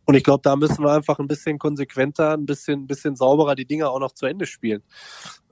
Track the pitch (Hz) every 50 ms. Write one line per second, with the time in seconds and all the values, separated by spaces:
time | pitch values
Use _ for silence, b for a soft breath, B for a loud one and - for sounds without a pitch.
0 | _ - 139 135 135 - 139 135 - 143 139 139 151 151 143 - 147 147 147 156
1 | 147 - 143 - 143 139 151 147 - 165 151 143 - 151 147 139 139 - - 131
2 | 131 143 - - 160 151 156 151 143 139 143 - - - 143 139 135 135 143 -
3 | - 156 139 123 131 131 143 151 156 143 139 131 131 123 147 156 151 135 127 135
4 | 135 127 - - 135 131 - 196 170 - - - - 113 107 104 - _ B B
5 | B B B B B B B B B _